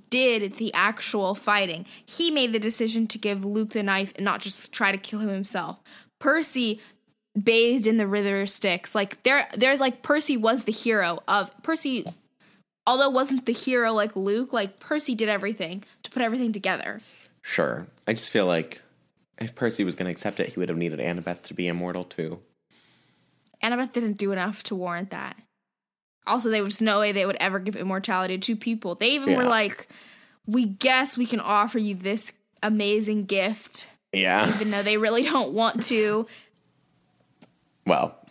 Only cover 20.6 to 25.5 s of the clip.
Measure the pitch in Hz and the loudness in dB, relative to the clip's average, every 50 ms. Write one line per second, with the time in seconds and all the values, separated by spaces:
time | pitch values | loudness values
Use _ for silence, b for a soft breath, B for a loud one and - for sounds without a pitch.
20.6 | 90 82 82 82 85 85 78 76 58 80 87 87 80 87 87 - - - - 90 | -4 -2 -2 -2 -2 -4 -4 -4 -4 -4 -4 -4 -6 -8 -8 -10 -12 -12 -8 -4
21.6 | 90 87 85 85 87 90 90 90 90 90 - - 82 80 82 90 - _ _ _ | -4 -4 -2 -4 -4 -4 -6 -6 -8 -8 -8 -6 -6 -6 -8 -10 -14 _ _ _
22.6 | _ b b b b b b b b b b b b b b b b _ _ _ | _ b b b b b b b b b b b b b b b b _ _ _
23.6 | - 226 240 240 262 247 - 240 233 220 208 202 202 196 196 185 180 202 208 - | -4 -2 0 -2 -2 -2 -2 -2 -2 -2 -2 -2 -2 -2 -2 -2 -2 -4 -4 -8
24.6 | - - 214 185 180 180 175 170 180 196 - - - - - - - _ | -8 -8 -6 -6 -6 -6 -6 -6 -8 -8 -10 -10 -10 -12 -14 -16 -20 _